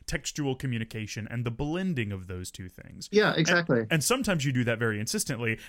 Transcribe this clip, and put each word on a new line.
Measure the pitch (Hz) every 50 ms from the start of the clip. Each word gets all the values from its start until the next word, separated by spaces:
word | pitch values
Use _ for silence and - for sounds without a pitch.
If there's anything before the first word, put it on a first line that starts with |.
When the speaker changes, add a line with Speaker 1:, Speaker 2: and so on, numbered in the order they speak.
| -
Speaker 1:
textual | - 170 165 - - - 156 143 135 131
communication | - - 131 120 110 113 - - 110 107 104 - 110 104 -
and | - 120 117
the | 120
blending | 117 - 147 147 160 180 190 185 160 123 110 104
of | 101 95 90
those | 92 92 90 92 -
two | - - 92 90
things. | - - - - - - - -
Speaker 2:
Yeah, | 196 208 214 160
Speaker 1:
And | - -
Speaker 2:
exactly. | 160 165 180 175 165 - 131 117 113 110
Speaker 1:
and | 165 156 -
sometimes | - 240 277 247 214 185 151 131
you | 143
do | 127 127 117
that | 120 117
very | 107 117 113 107 104
insistently. | 110 - - - - - 135 110 120 113 110 - -